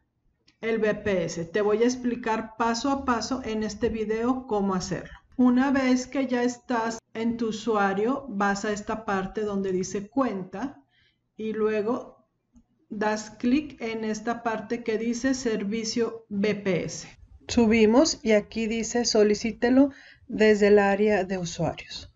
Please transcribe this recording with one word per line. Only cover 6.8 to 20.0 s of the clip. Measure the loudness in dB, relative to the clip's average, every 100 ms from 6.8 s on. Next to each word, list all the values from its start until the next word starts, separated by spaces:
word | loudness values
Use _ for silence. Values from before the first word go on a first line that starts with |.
| -4 -6 _ -6
en | -4 -2
tu | -4
usuario, | -4 -2 0 2 0 0 -2 -4
vas | -2 0 0
a | -4
esta | -6 -6 -8
parte | -4 -4 -4 -6
donde | -4 -4 -2
dice | -2 -2 -6 -6
cuenta | -2 -2 -2 -8 -10 -10 -12 _ _ _ _ _ -10
y | -6
luego | -2 0 0 -2 -4 -6 -20 _ _ _ _ _ _ -12
das | -4 -2 -2 -6
clic | -4 0 0 0 -8
en | -8 -4
esta | -4 -4 -4 -4
parte | -4 -4 -6 -6
que | -2 -2
dice | -2 -2 -2
servicio | 0 -2 -2 -2 -4 -4 -2 -2 -4 -8
V | -2 0
P | 0 0 -2 -2
S. | -10 -16 -20 -20 -18 -2
Subimos | 2 6 6 6 6 4 2
y | 2
aquí | 2 2 -4 -4
dice | -4 -2 -2 2
solicítelo | 4 4 4 -2 0 4 6 4 2